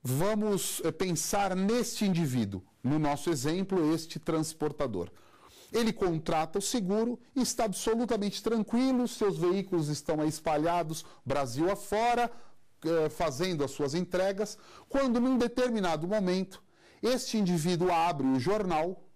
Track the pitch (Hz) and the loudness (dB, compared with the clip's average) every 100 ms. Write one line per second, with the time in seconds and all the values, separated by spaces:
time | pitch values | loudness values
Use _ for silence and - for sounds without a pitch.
0 | 127 131 190 214 214 196 - - 165 156 | -4 0 0 2 0 0 -2 -4 -4 -2
1 | 185 160 - 202 196 185 196 240 240 - | -2 0 -2 0 0 2 2 2 0 0
2 | 202 170 156 123 104 98 - _ 123 151 | 2 2 2 0 -2 -4 -12 _ 0 2
3 | 151 147 - 156 127 175 190 190 156 160 | 2 0 -2 -2 0 -2 0 2 2 0
4 | - 160 - 160 156 - 151 143 139 98 | -2 -10 -2 -2 -2 -2 -4 -2 -4 -2
5 | 85 - - - - - - 220 226 - | -6 -10 -20 -20 -20 -20 -6 -2 0 0
6 | 190 160 - 160 160 202 196 254 185 208 | 0 0 -2 -2 -2 -4 -2 -2 0 0
7 | 233 240 - - 247 - 220 185 - 226 | 0 -4 -6 -2 -2 0 -2 0 0 0
8 | 247 226 202 - - 226 208 233 262 254 | 0 0 -2 -2 -2 0 0 2 2 2
9 | 240 - 208 156 175 190 196 175 147 147 | 0 0 0 2 2 0 0 -2 0 -2
10 | - 156 156 156 - 151 160 175 160 160 | -2 0 0 -2 -2 0 2 0 -2 -6
11 | - - - 139 135 120 170 196 - 208 | -10 -16 -4 -2 -2 0 0 0 -2 0
12 | 233 240 233 - - - - _ 160 165 | 2 2 0 -4 -16 -20 -20 _ 0 2
13 | 156 151 165 131 185 165 139 - 143 156 | 0 0 -4 -2 -2 0 -2 -2 -2 -2
14 | 180 180 190 196 208 - - - - 269 | -2 0 0 -2 -6 -8 -20 -20 -4 0
15 | 269 240 247 254 240 240 254 226 185 156 | 2 2 2 2 2 2 0 2 0 0
16 | 170 214 185 185 190 - _ _ - - | 0 0 2 0 -2 -10 _ _ -20 -4
17 | 214 254 - 226 190 175 156 175 180 165 | 0 0 0 0 2 2 2 2 2 4
18 | 170 160 131 131 127 214 190 156 165 190 | 2 2 2 2 2 0 0 0 -2 -4
19 | - | -16